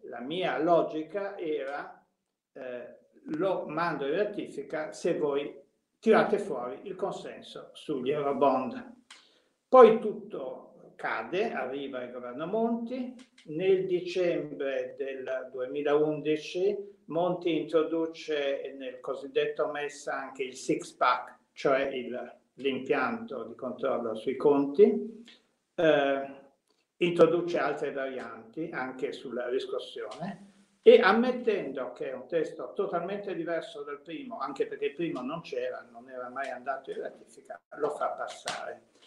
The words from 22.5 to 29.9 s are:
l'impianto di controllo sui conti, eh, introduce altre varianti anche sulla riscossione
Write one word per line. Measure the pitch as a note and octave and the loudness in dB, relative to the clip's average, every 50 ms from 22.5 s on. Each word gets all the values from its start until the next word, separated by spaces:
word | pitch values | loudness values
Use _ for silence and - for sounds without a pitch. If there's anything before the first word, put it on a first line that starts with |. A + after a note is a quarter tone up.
| _ | _
l'impianto | - B2+ C#3 B2+ A#2 - - C#3+ C3+ B2+ A#2+ A2+ A2+ A2+ - C#3 A#2+ A2+ | -4 -2 -2 -2 -2 0 0 0 2 2 0 -2 -4 -6 -8 -8 -8 -8
di | A2 A#2 | -10 -12
controllo | - C3+ B2 A#2 - C#3 C3+ A#2+ A#2 A#2 A2+ G#2+ | -10 -8 -8 -8 -2 -2 0 0 0 -2 -4 -4
sui | A2+ - C#3 C3 | -4 -4 -4 -4
conti, | - - D3 C#3 C#3 C#3+ - - - G#3 A#3 - - - - - - - - - - _ _ _ _ _ _ - | 2 4 6 6 6 4 2 6 8 8 8 8 2 -2 -6 -10 -14 -18 -20 -20 -20 _ _ _ _ _ _ -4
eh, | - E3+ D#3+ D3 C#3+ C#3 C#3 C#3 C3+ C#3 C#3 - - - - _ _ _ _ _ _ _ _ _ | 2 4 6 6 6 4 2 2 0 -2 -6 -12 -16 -20 -20 _ _ _ _ _ _ _ _ _
introduce | - F3 F3 E3+ E3+ E3 D#3+ E3+ F3 E3+ E3+ E3 D3+ | -2 0 2 8 8 8 8 8 2 0 0 0 0
altre | C3+ D3 C#3+ - D#3 C#3 C3 | 0 0 -2 -2 -4 -4 -4
varianti | C#3 C3+ C3+ C3 B2 A#2+ A#2 A2+ A2+ - - - E3 D#3+ - E3 | -4 -6 -6 -6 -8 -10 -10 -12 -14 -16 -14 -10 -8 -8 -6 -6
anche | C#3 B2+ C3 B2+ - C#3+ B2 A2+ | -6 -6 -6 -6 -6 -6 -6 -6
sulla | - - C3 A#2 B2 A#2+ - | -6 -10 -8 -6 -4 -4 -2
riscossione | B2+ C3 B2+ - C3 B2 B2+ - | -2 -2 -2 -2 -6 -6 -6 -8